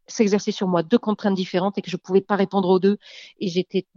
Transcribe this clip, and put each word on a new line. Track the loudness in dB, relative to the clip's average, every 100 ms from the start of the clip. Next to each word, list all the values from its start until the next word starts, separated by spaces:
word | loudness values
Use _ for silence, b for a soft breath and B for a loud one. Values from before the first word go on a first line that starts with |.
| -6
s'exerçait | -2 0 0 -2
sur | -4 -2
moi | 0
deux | 2 0
contraintes | 0 -2 -2
différentes | -2 -2 -2 -2 -4
et |
que | -8
je | -8
pouvais | 0 0
pas | 2 0
répondre | 0 0 2
aux | 4
deux. | 2 0 B B B B
Et | -6
j'étais | -4 -4 -4 -6